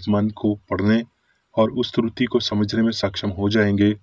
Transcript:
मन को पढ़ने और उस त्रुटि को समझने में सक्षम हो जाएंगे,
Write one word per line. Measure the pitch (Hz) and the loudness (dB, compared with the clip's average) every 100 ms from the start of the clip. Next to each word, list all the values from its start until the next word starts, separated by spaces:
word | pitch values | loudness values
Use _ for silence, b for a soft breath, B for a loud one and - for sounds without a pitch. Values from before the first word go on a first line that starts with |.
| - | 2
मन | 104 107 | 2 0
को | 107 107 | 0 -2
पढ़ने | 104 - 98 104 113 113 _ _ _ _ - | -2 -4 -2 2 2 0 _ _ _ _ 0
और | 110 | 0
उस | 123 117 | 0 -2
त्रुटि | - 113 - | -2 -2 -2
को | 123 120 | 0 0
समझने | - 104 104 117 | 0 -2 0 0
में | 113 | 0
सक्षम | 110 98 - 104 | 0 -4 -4 -6
हो | 95 101 | -2 0
जाएंगे, | 110 101 98 101 104 | 2 2 2 2 0